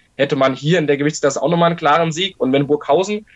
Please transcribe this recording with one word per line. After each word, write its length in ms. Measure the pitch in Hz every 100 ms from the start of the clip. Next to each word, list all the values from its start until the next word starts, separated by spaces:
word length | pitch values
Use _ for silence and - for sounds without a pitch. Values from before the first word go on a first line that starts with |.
| _ -
hätte 220 | 139 147
man 180 | 135 131
hier 240 | 147 175
in 80 | 147
der 80 | 143
Gewichtsklasse 480 | 147 147 147 -
auch 60 | 151
nochmal 220 | 170 170
einen 60 | 170
klaren 360 | 147 156 165
Sieg. 220 | 156 190 -
Und 160 | 131
wenn 120 | 139 139
Burghausen 600 | 147 - 151 196 208 -